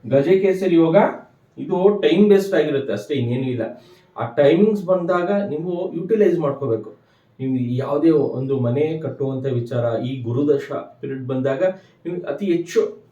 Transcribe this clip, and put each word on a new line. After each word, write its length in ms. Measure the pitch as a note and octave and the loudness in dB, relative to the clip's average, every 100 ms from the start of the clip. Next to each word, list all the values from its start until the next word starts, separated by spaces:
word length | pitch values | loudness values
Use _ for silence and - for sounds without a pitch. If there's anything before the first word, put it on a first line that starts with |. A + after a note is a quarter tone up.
| - | 2
ಗಜಕೇಸರಿ 640 | C#3 D#3 F#3+ G3 F#3 F#3+ E3+ | 2 4 4 4 2 2 4
ಯೋಗ 200 | D#3+ F#3 - - - _ _ - | 6 4 4 -2 -16 _ _ -14
ಇದು 440 | C#3+ F3+ G3 G3+ | -4 2 2 2
ಟೈಮ್ 280 | D#3 E3+ G#3 | 2 4 6
ಬೇಸ್ಡ್ 240 | F#3+ - | 6 4
ಆಗಿರುತ್ತೆ 400 | D3+ D3+ C#3 - | 0 0 -2 -4
ಅಷ್ಟೇ, 220 | G3+ - C#3 | -6 -4 -4
ಇನ್ನೇನು 300 | A#2 B2+ C3 | -2 -2 -4
ಇಲ್ಲ. 160 | A#2 - - _ _ _ - | -4 -6 -10 _ _ _ -10
ಆ 160 | A#2 | -6
ಟೈಮಿಂಗ್ಸ್ 520 | - C#3+ E3 G#3+ G3+ F3 | 2 4 6 4 2 0
ಬಂದಾಗ 640 | F#3 E3+ F3+ F3 G3+ G3+ | 0 2 -2 0 -2 -2
ನೀವು 460 | D3+ F3+ F3 - E3 | -6 -6 -6 -6 -6
ಯುಟಿಲೈಸ್ 440 | F3+ A3 F#3+ E3 | -2 4 4 4
ಮಾಡ್ಕೋಬೇಕು. 560 | C#3+ C3 C3 A2 - - _ _ _ - | -2 -4 -4 -4 -6 -20 _ _ _ -8
ನೀವು 160 | C3 B2+ | -4 -4
ಯಾವುದೇ 540 | A#2+ B2 C3+ D3 E3 | -2 -4 -2 2 4
ಒಂದು 500 | D3+ C3+ B2 C3+ C3 | 4 0 -4 -4 -2
ಮನೆ 400 | A#2+ C3 D#3 D#3+ | 0 0 -2 -4
ಕಟ್ಟುವಂತ 420 | C#3 B2+ C3+ C3 C3+ | -8 -6 -6 -4 -4
ವಿಚಾರ, 560 | A#2+ A#2 B2 A#2+ A2+ | -4 -4 -4 -2 -4
ಈ 200 | B2 C3+ | -6 -6
ಗುರುದಶ 500 | A2+ A#2+ C#3+ C#3 - | -4 -2 2 0 -2
ಪೀರಿಯಡ್ 560 | C3+ - - C3+ C3+ B2+ | -10 -10 -14 -10 -10 -6
ಬಂದಾಗ 360 | C3 C3+ C3+ F#3 F#3+ _ _ E3+ | -4 -2 0 -2 -4 _ _ -10
ನಿಮ್ಗೆ 200 | F3 - | -8 -8
ಅತಿ 200 | - G3+ | -6 -2
ಹೆಚ್ಚು 600 | E3+ - - C#3 - _ | -2 0 -2 -2 -8 _